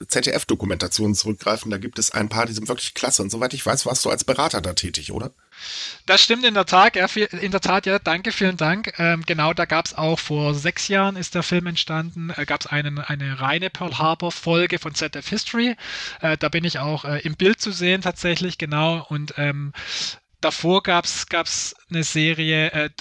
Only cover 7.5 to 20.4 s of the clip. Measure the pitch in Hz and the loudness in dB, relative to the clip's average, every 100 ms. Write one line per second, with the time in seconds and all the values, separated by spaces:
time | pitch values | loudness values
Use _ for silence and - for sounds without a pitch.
7.5 | 190 - 185 190 196 - 165 208 - 190 | -2 2 0 2 0 0 -2 -2 0 0
8.5 | 180 156 190 220 - 170 165 165 165 156 | 2 0 0 -2 0 2 2 0 2 2
9.5 | 170 170 160 - - 160 160 - 151 147 | 2 2 2 0 -2 0 0 0 0 0
10.5 | 147 151 - - 196 196 196 170 180 160 | 0 -2 -4 0 2 2 0 -4 -4 0
11.5 | 175 175 170 - 160 165 170 165 170 143 | 0 0 -2 -2 -2 -4 -6 -8 -6 -4
12.5 | 143 - 147 147 147 147 143 139 135 123 | -4 -2 -2 -2 -4 -6 -4 -4 -2 0
13.5 | 160 185 - 180 127 156 165 175 - - | 0 -2 -6 -6 0 0 2 -2 -4 2
14.5 | 170 175 175 - 147 156 143 - 214 - | 2 4 0 -4 -6 -6 -6 -6 -4 -2
15.5 | 233 240 233 - - - - 160 156 151 | 0 0 0 -8 -10 -10 -4 -2 0 0
16.5 | 170 170 151 143 151 143 147 160 151 185 | 0 0 -2 -2 -4 -2 -4 -4 2 4
17.5 | 226 220 175 180 190 185 175 180 170 180 | 4 0 -2 2 2 0 -2 0 0 -2
18.5 | - 156 147 160 165 - 147 147 - 147 | -4 -2 2 2 0 -2 -4 -4 -2 -2
19.5 | 143 143 - - - - - _ _ | -2 -6 -8 -10 -6 -6 -8 _ _